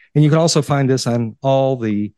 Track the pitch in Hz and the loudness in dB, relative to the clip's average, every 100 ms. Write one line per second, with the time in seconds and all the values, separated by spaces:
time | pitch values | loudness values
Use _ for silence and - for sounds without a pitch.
0 | _ 147 151 160 165 156 - 139 131 131 | _ 2 2 4 2 0 0 -2 0 0
1 | 123 117 113 - 135 135 135 123 113 104 | -2 -4 -4 -4 0 0 0 -2 -4 -4
2 | 104 | -6